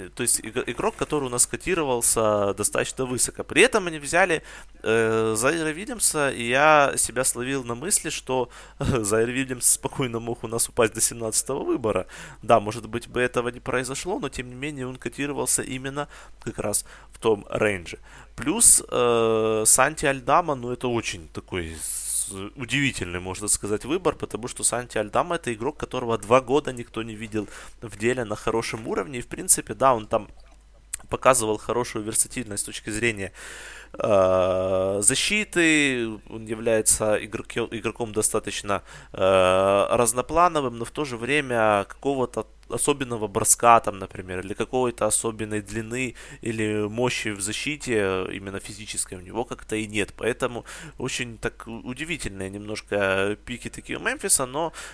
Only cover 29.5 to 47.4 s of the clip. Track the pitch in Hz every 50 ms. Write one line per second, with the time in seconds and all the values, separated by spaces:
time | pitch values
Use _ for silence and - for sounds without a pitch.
29.5 | - - - - 113 104 127 135 127 110 107 - 117 110 101 - - - - -
30.5 | - - - - - - - - - - - - - - - 127 131 - 110 110
31.5 | 107 104 - - 110 120 120 - - 113 107 110 110 - - - - 127 120 104
32.5 | 101 101 - - 107 - - 110 104 107 117 117 107 101 95 90 - - - -
33.5 | - - - - - - - - - - - 120 104 95 92 92 92 92 90 95
34.5 | 92 92 92 95 95 92 95 95 101 101 104 - 175 - - - 208 214 208 -
35.5 | - 175 165 160 156 151 147 139 131 123 113 113 110 101 - - 104 113 110 107
36.5 | 113 110 117 117 113 107 107 - - - 113 107 104 95 95 110 101 - - -
37.5 | - 120 113 - 110 110 95 113 104 - 120 107 104 107 107 - - 107 - 104
38.5 | - - - 101 101 87 - - - - - - - - 95 92 98 95 92 92
39.5 | 92 95 95 98 98 101 95 - - 117 120 113 123 127 123 - 156 165 175 180
40.5 | 165 151 135 123 117 117 117 - - 147 151 135 123 110 117 120 143 151 139 127
41.5 | 123 113 110 107 104 101 95 - - - - 139 139 131 123 - - 110 110 -
42.5 | - - - - - 117 - 147 143 135 135 120 120 110 110 104 98 113 110 -
43.5 | - - - 120 117 113 - 104 101 95 95 - - - 92 92 90 92 90 95
44.5 | 101 - 113 - 131 127 127 120 117 - 107 107 - - - 113 110 110 110 107
45.5 | 107 104 101 98 104 113 110 110 117 127 131 120 - - - - 147 - - 117
46.5 | 113 110 107 107 107 107 107 104 107 120 123 123 - - - 110 104 98